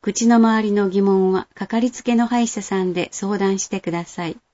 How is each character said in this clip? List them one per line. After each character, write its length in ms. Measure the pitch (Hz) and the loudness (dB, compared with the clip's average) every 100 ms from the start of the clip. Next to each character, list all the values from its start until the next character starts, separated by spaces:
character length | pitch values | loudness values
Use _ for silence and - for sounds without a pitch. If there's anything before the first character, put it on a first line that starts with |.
口 260 | - 196 226 | -6 0 4
の 100 | 233 | 6
周 260 | 226 220 | 6 2
り 100 | 214 | 0
の 160 | 202 196 | 0 0
疑 140 | 190 | 2
問 300 | 196 190 190 | 2 4 2
は、 160 | 185 - | 0 -4
か 120 | - 190 | -12 -4
か 140 | 226 | -2
り 100 | 247 | -2
つ 120 | - | -2
け 120 | - | -2
の 120 | 240 233 | 0 2
歯 140 | 240 | 0
医 80 | 233 | 0
者 140 | - | -4
さ 200 | 202 190 | -4 -2
ん 120 | 185 | -2
で 160 | 180 - | -2 -6
相 240 | - 196 202 | -6 -6 -2
談 220 | 196 196 | 0 -2
し 100 | - | -4
て 120 | 196 | -6
く 100 | 180 | -4
だ 160 | 170 170 | -6 -8
さ 200 | - 170 | -8 -8
い。 120 | - _ | -10 _